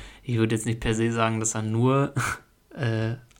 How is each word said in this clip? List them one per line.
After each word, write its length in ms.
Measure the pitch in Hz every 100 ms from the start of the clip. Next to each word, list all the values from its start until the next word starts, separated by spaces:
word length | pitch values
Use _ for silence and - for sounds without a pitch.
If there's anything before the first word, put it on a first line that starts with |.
| - -
ich 140 | - 117
würde 160 | 110
jetzt 120 | 110 120
nicht 140 | 117
per 140 | 123
se 180 | 110 117
sagen, 280 | 117 113 110
dass 140 | 110
er 80 | 113
nur, 520 | 110 110 127 135 139 131 - -
<laughs> 260 | - _ _
äh, 420 | - 120 110 113 120 -